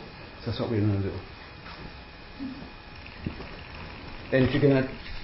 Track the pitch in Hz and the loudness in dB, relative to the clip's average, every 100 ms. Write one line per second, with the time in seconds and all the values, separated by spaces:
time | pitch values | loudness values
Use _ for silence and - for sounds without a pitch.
0 | - - - - - 101 120 110 104 101 | -8 -14 -14 -8 -4 0 2 4 6 4
1 | 95 95 - - - - - - - - | 2 -2 -8 -14 -14 -14 -14 -12 -12 -12
2 | - - - - 269 269 220 - - - | -14 -14 -14 -8 -8 -8 -12 -14 -14 -14
3 | - - - - - - - - - - | -14 -8 -6 -6 -10 -12 -12 -12 -10 -10
4 | - - - 131 127 147 139 139 131 - | -10 -10 2 6 8 8 8 8 4 -2
5 | - - | -8 -8